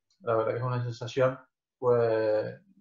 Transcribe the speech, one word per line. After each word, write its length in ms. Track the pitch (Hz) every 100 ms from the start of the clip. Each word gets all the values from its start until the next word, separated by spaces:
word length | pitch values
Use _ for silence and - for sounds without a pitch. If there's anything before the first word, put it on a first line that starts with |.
| _ _
la 140 | 117 110
verdad 160 | 113
que 40 | 117
es 40 |
una 200 | 123 123
sensación, 540 | 120 113 113 135 127 135 - _ _ -
pues, 840 | 123 120 117 110 107 107 107 - _ _